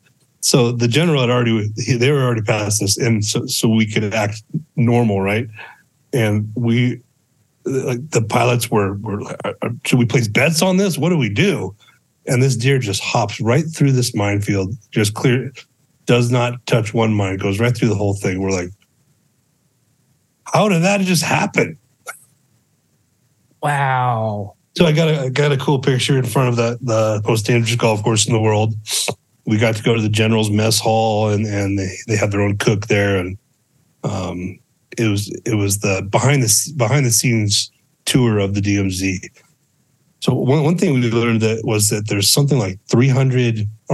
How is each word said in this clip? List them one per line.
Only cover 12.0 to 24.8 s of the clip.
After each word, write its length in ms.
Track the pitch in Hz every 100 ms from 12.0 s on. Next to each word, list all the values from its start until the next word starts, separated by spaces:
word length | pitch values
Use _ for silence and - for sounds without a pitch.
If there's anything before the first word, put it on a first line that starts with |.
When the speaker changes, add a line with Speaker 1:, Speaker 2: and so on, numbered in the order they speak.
| _ _ -
Speaker 1:
And 160 | 127
this 120 | 135 113
deer 220 | 127 135
just 240 | 110 98
hops 400 | - 117 101 -
right 240 | 110 131 160
through 280 | - 143
this 200 | 127 120
minefield, 600 | 107 101 101 101 101 95 - _
just 240 | - 104 107
clear, 360 | 135 123 - - - _ _ _ -
does 240 | 120 120
not 340 | 123 120 123 -
touch 260 | 123 107
one 200 | 120 110
mine, 240 | 104 95 95
goes 220 | 98 98
right 160 | 117 117
through 140 | 117
the 60 | 101
whole 180 | 101
thing. 280 | 101 101 92
We're 100 | 95
like, 180 | 95 87 95 _ _ _ _ _ _ _ _ _ _ _ _ _ _ _ _ -
"How 160 | 160 208
did 140 | 170
that 180 | 180 202
just 220 | 185 175
happen?" 560 | 165 151 208 - 160 160 _ _ - - _ _ _ _ _ _ _ _ _ _ _ _ _ _
Speaker 2:
Wow. 920 | 151 143 135 131 123 117 110 104 98 - _
Speaker 1:
So 80 | -